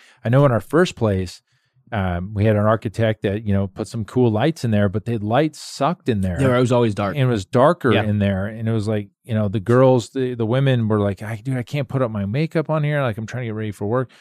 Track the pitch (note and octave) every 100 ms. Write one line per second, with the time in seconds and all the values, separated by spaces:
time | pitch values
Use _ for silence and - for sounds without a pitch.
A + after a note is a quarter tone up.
0 | _ _ A2+ C3 C#3+ A2+ - D#3 F3+ -
1 | A2+ F#2+ F#2 - _ _ _ _ - G#2
2 | F#2 F2 F#2 G#2+ A2 G#2 G#2+ A2+ A#2+ -
3 | A2+ A2 G#2 G#2 A2 G2 G2 - G#2+ A#2
4 | G2+ B2+ B2 G#2+ C#3+ D#3+ A#2+ G#2 G2+ G#2
5 | A#2 A#2 G#2 B2 D#3 - - - C#3 F3
6 | - G#2+ F#2 F2 C3 B2 B2 A#2+ A#2 G2
7 | G2+ C#3 B2+ A2+ F#2 B2 D3 F3 B2+ A2
8 | G#2+ G#2 G2+ F#2+ G#2 A2 A2+ A2+ G#2 G#2+
9 | G2+ _ - A2 G#2 G#2 F#2 A#2+ C3 B2+
10 | G#2+ C3+ B2+ A#2+ A2 B2+ C#3 B2 A2 G#2+
11 | G2+ F#2+ G#2+ A2+ B2 B2+ A#2 D3 C3+ C#3
12 | B2 G#2+ G2 C3 D#3+ E3 D3+ D#3 D3 D3
13 | C3 G#2 A2+ B2 A#2 G#2+ G#2+ - G2+ B2
14 | B2 _